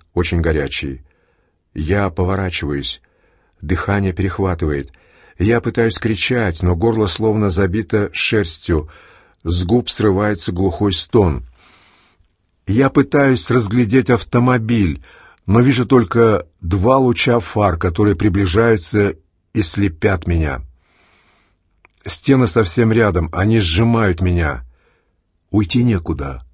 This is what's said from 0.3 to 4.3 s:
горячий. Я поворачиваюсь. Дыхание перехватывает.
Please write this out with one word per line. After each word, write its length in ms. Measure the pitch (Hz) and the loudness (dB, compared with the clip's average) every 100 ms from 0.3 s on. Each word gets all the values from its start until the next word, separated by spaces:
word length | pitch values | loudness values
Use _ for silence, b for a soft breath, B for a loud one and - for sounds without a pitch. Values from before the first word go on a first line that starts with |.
| 85 | 0
горячий. 640 | 80 78 69 - 69 64 - _ _ _ _ _ _ | 0 0 -2 -6 -10 -12 -18 _ _ _ _ _ _
Я 360 | - 80 101 95 | -8 -2 -2 -2
поворачиваюсь. 920 | 85 90 98 92 - 71 71 67 - _ _ _ _ _ - | -2 -2 -2 -4 -6 -6 -6 -6 -10 _ _ _ _ _ -12
Дыхание 520 | 76 92 - 101 98 | -6 -4 -2 -2 -2
перехватывает. 800 | 90 95 | -2 -4